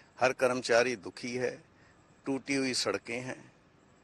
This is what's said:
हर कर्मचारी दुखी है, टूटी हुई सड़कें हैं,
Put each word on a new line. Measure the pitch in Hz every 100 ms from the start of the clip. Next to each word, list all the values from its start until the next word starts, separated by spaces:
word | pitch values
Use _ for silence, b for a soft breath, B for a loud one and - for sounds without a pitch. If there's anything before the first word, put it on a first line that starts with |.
| b -
हर | 131
कर्मचारी | 127 127 127 117 117 123 117
दुखी | 98 - 127
है, | 123 123 135 - b b b _ _ -
टूटी | 135 127
हुई | 139 131
सड़कें | 120 113 98 - 117
हैं, | 127 - - _ _ _ _ _